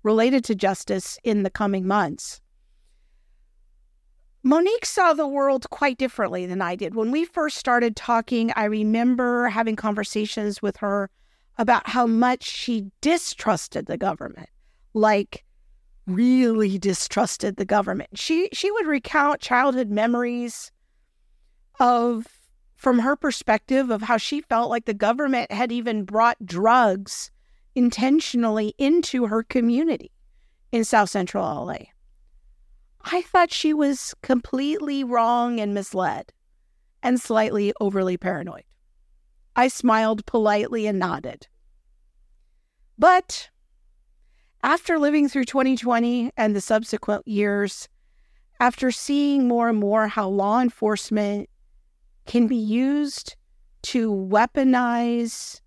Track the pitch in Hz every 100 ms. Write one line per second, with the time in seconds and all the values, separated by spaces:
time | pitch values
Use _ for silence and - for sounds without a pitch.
0 | 214 220 233 262 233 202 196 190 - 196
1 | - - 240 208 190 - 202 190 185 202
2 | 170 - - - _ _ _ _ _ _
3 | _ _ _ _ _ _ _ _ _ _
4 | _ _ _ _ 254 311 359 466 - -
5 | 359 302 294 277 277 269 - - 285 247
6 | 262 - 190 180 180 185 175 180 196 214
7 | 220 294 339 - 302 - - 240 233 220
8 | - 233 233 240 226 - 214 214 214 226
9 | 240 247 247 240 240 208 226 220 220 208
10 | 202 214 214 - 208 202 202 - 202 202
11 | 196 _ _ _ _ - 226 233 - 240
12 | 240 226 247 254 - - - 226 196 _
13 | 294 339 - - - 185 - - - 240
14 | 196 165 - - - _ _ _ _ 220
15 | 214 208 202 - _ _ _ _ _ -
16 | - 185 247 254 240 226 208 190 196 180
17 | - - 233 - 208 196 196 208 196 190
18 | - 196 - 320 381 - 392 440 320 285
19 | - 311 285 285 - 247 277 254 220 208
20 | 226 240 240 240 240 - - _ _ _
21 | _ _ _ _ _ _ _ - 247 240
22 | 240 233 233 _ _ _ _ _ 269 254
23 | 240 285 294 - - 220 - 262 262 214
24 | 220 233 - 294 - 226 240 233 226 202
25 | 214 240 285 254 - 196 247 240 233 214
26 | 190 214 233 - 185 170 220 247 226 190
27 | 196 - - _ _ _ _ 262 240 220
28 | 254 302 - 240 226 214 214 - 269 339
29 | - 254 226 220 226 254 233 240 330 254
30 | - _ _ _ _ _ _ 233 220 226
31 | 196 202 180 196 185 147 - - - _
32 | _ _ _ _ _ _ _ - _ _
33 | - 349 349 370 349 - 311 302 285 269
34 | - - - 254 - 254 285 311 294 277
35 | 254 240 233 240 240 233 208 202 190 190
36 | 180 - - _ _ _ _ _ _ _
37 | 240 254 - 220 220 208 202 - 202 196
38 | 185 180 185 165 175 - _ _ _ _
39 | _ _ _ _ _ - 254 - 240 220
40 | 220 214 - 233 214 208 220 233 214 190
41 | 180 175 123 117 - _ _ _ _ _
42 | _ _ _ _ _ _ _ _ _ -
43 | 311 370 - - - _ _ _ _ _
44 | _ _ _ _ _ _ 247 330 - 330
45 | 285 302 285 277 247 269 262 254 240 233
46 | 240 247 240 - 214 202 - 214 226 214
47 | - 208 - 208 208 202 202 - - _
48 | _ _ _ _ _ _ 247 - 254 226
49 | - 285 285 277 247 240 233 220 202 220
50 | 214 220 190 196 196 226 247 - 214 208
51 | - 214 202 202 - _ _ _ _ _
52 | _ _ - 240 226 247 214 226 269 294
53 | 294 - - - _ _ _ _ - 254
54 | 226 196 190 208 240 302 262 254 240 233
55 | 240 240 233 - - -